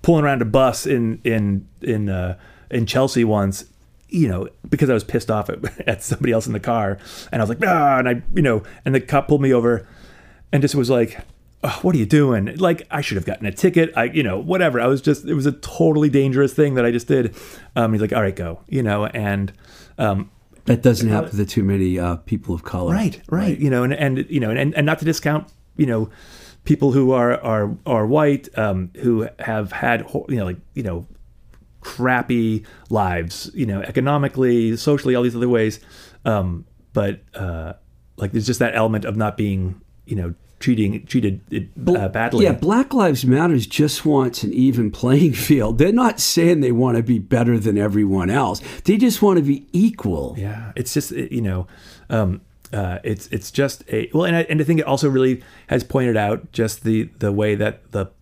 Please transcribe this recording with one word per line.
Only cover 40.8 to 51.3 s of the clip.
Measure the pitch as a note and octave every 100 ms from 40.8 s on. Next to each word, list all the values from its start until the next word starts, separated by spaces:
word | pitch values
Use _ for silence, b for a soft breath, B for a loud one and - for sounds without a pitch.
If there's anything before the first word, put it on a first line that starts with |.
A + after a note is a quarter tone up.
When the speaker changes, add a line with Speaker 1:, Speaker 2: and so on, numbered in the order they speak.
| G#2 G#2+ -
Speaker 1:
treated, | C3 G#2+ F#2+ -
uh, | - - -
Speaker 2:
Bl-, | B2+ F3 G2
Speaker 1:
badly. | G2+ A#2 B2+ F#3+
Speaker 2:
yeah, |
Black | B2 D#3 A3+ C4+
Lives | C4+ F#3+ C3 B2+
Matters | C3 F3 D3 G#2
just | - D3+ - D#3
wants | C#3+ B2+ A#2+
an | G#2
even | B2 C3 A#2+ G#2+
playing | G#2 B2 C#3 E3
<laughs> | B2 -
field. | C#3+ A2 A#2
They're | E3
not | A#3 B3 -
saying | - - E3+ E3+
they | C3
wanna | A#2 B2+ A#2
be | A2+ A#2
better | F#2+ B2 A#2 A#2
than | G#2+ G#2
everyone | G#2 G2+ G2+ F#2+ F2+
else. | B2+ A#2 F#2 B B -
They | G#3
just | B3 -
wanna | G#3 F3+
be | C#3 C#3 -
equal. | E3+ A3 - G#2 D#2+ C2+ -
Speaker 1:
Yeah, | G2+ A2 A2 F#2+
it's | B2
just, | D3+ C#3+
it, | B2 B2+